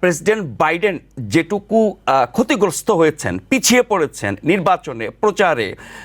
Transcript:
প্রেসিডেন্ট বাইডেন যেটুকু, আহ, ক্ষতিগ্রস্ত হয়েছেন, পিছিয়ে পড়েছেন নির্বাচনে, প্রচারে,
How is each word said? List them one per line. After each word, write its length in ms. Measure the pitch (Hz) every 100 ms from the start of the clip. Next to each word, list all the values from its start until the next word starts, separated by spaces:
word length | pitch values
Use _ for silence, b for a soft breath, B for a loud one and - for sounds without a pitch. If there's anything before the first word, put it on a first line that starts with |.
প্রেসিডেন্ট 460 | 180 165 170 220 165 107
বাইডেন 400 | 156 170 208 160 - -
যেটুকু, 800 | 107 160 165 208 - 226 214 - -
আহ, 200 | 135 123
ক্ষতিগ্রস্ত 580 | - - 254 190 - -
হয়েছেন, 480 | 185 156 147 98 87
পিছিয়ে 440 | - 262 - 247
পড়েছেন 540 | - 196 143 - 101 101
নির্বাচনে, 640 | 147 196 165 175 - 117 110
প্রচারে, 640 | - 208 196 185 131 98 - B B